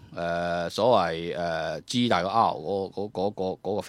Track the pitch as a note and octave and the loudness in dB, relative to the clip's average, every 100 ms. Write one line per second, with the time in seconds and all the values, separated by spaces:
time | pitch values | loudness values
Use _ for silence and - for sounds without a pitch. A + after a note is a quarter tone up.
0 | - - E2+ F2 F2 F2 E2+ - A2+ A2 | -14 -6 -2 -2 -2 -2 -2 0 4 6
1 | E2+ E2 E2+ D#2+ E2+ D#2+ D#2+ D#2 - B2 | 4 -2 -4 -4 -2 -2 -4 -6 -4 0
2 | A#2+ F#2 F#2 A2+ G2 C2 D#2 G2 F#2+ G2 | 2 2 2 4 2 2 -2 -2 -2 -6
3 | G#2 F#2 G2 G#2+ F#2 F2 F2+ G2+ | -6 -2 -4 -2 -4 -4 -4 -4